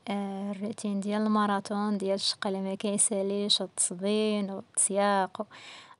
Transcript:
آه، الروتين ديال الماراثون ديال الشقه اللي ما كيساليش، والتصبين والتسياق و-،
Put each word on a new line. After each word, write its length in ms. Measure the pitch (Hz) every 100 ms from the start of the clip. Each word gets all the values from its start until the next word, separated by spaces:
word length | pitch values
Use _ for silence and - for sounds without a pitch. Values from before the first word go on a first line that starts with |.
| -
آه، 440 | 202 196 196 202
الروتين 480 | 196 208 220 208 202
ديال 220 | 202 208
الماراثون 760 | 214 214 208 202 - 208 208 202
ديال 180 | 190 196
الشقه 320 | - - 208
اللي 140 | 190
ما 140 | 190 196
كيساليش، 840 | 214 202 - 202 196 202 202 -
والتصبين 880 | 226 - - 175 196 214 214 208 196
والتسياق 880 | 190 - - - 196 202 196 185 -
و-، 40 | 214 - - - - -